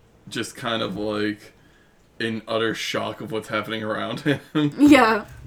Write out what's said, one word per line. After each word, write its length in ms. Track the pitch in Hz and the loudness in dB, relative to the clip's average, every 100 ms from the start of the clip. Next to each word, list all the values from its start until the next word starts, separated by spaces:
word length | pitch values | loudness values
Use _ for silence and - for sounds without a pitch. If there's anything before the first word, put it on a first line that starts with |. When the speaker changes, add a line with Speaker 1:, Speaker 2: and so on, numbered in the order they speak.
| _ _ - | _ _ -10
Speaker 1:
just 280 | 123 107 - | -8 -8 -8
kind 260 | 123 113 | -4 -4
of, 140 | 107 95 | -4 -4
like, 560 | 107 104 104 104 - _ - _ _ _ _ _ | -4 -2 -2 -4 -12 _ -20 _ _ _ _ _
in 240 | 117 113 - | -6 -4 -4
utter 260 | 113 113 | 0 0
shock 460 | 101 - 110 107 107 | -2 -4 -4 -4 -8
of 100 | 107 | -6
what's 180 | 110 107 | -8 -4
happening 340 | 107 107 110 | -6 -4 -6
around 360 | 107 107 110 123 | -4 -4 -4 -4
<laughs> 0 | |
him. 200 | 151 135 - 151 147 151 | -2 -2 -2 -2 -2 6
Speaker 2:
Yeah. 480 | 285 277 226 220 - - | 8 8 8 2 -4 -16